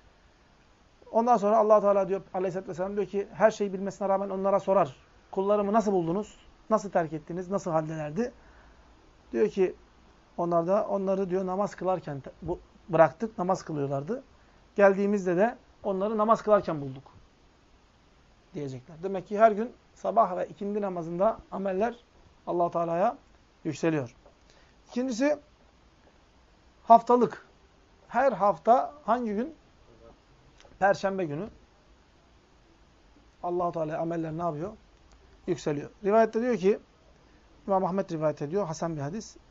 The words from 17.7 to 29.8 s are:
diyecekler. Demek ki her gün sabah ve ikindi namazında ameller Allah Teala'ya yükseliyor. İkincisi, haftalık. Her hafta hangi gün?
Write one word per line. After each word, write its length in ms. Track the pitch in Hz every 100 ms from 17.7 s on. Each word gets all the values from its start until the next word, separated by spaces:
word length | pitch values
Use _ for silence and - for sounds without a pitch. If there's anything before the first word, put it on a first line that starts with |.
| _ _ _ _ _ _ _ _
diyecekler. 420 | 180 139 131 - 160
Demek 240 | 190 190 180
ki 120 | 202
her 140 | 226
gün 200 | 202 240 - _
sabah 420 | - 196 202 196 180
ve 100 | 175
ikindi 320 | 165 202 208
namazında 580 | 202 175 165 175 208 226 -
ameller 460 | 190 196 185 226 233 _ _ - _ -
Allah 240 | 170 170
Teala'ya 460 | 170 165 170 214 - _ _ _ _
yükseliyor. 500 | 160 139 165 156 120 - - _ _ - _ _ -
İkincisi, 500 | 240 262 214 285 294 - _ _ _ _ _ _ _ _ _ _ _ _ _
haftalık. 640 | - 226 233 247 214 - - _ _ _ _ _ -
Her 240 | 226 269
hafta 600 | 180 202 165 220 247 - -
hangi 300 | - 240 233
gün? 200 | 202 294 311 _ _